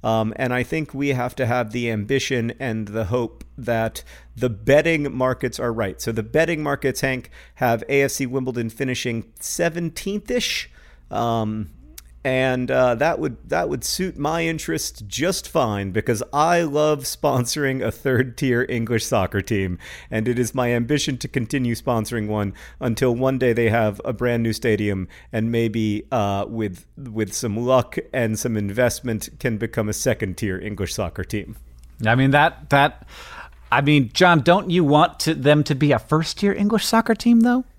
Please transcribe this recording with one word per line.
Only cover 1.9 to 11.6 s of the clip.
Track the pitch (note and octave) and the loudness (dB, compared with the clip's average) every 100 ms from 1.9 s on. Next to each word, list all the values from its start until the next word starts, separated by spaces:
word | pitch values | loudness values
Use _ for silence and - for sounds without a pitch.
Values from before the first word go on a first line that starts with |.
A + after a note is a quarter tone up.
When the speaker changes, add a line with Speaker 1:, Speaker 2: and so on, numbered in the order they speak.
Speaker 1:
ambition | A2 G#2 C3+ - B2+ A#2 - | -2 0 -2 0 -2 -2 -4
and | C3+ A2 G#2 | -6 -4 -4
the | G#2 G2+ | -4 -2
hope | B2 A#2 - - - | -2 -2 -8 -20 -12
that | A#2 A2+ A2+ - - - - - | -4 -2 -2 -6 -16 -20 -20 -4
the | B2 | -2
betting | G2+ G#2+ C#3+ D#3+ E3 C#3+ | -2 4 4 4 0 -2
markets | C3 B2+ B2+ C3 - | 0 0 0 -4 -2
are | A#2+ | -4
right. | A2+ G2+ - | -2 -4 -4
So | - | -4
the | A2+ | -4
betting | G#2+ D3 E3 E3 | 0 0 2 0
markets, | D3 C#3+ C3+ B2+ | -2 -2 -2 -2
Hank, | C3+ B2+ - - - - | -2 -4 -8 -20 -20 -2
have | B2+ A#2 - | 0 2 2
A | C#3 | 2
F | C#3 | 2
C | - C3+ | 0 -4
Wimbledon | C3 B2+ A#2+ A2+ | -2 -4 -4 -6
finishing | - C3 B2 B2+ A2+ - - | -4 -4 -4 -4 -6 -8 -12
seventeenth-ish. | - - E3+ E3 E3+ - - G#3 - B3 - - - - - - - | -10 -2 -2 -2 -6 -6 -6 -8 -4 -4 -2 -6 -8 -16 -20 -20 -10
Um, | G2+ A#2 A2+ G#2+ G#2+ | -4 -2 0 -2 -4